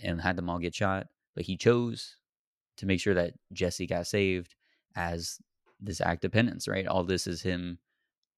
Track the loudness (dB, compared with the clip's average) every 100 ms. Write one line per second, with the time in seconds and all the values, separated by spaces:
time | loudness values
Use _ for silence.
0 | -4 -2 0 0 -2 -2 -4 0 0 0
1 | -6 _ _ -8 -6 2 4 4 2 -6
2 | -12 -18 _ _ _ _ _ -4 0 2
3 | 4 2 2 -4 -12 -2 -2 0 -2 -2
4 | 0 2 2 0 -4 _ _ _ _ -4
5 | -2 -2 -6 -10 _ _ _ -12 -8 -2
6 | 0 0 2 2 2 0 -4 -2 0 2
7 | 2 0 0 -4 -2 -2 -4 -10 _ _
8 | _ _ _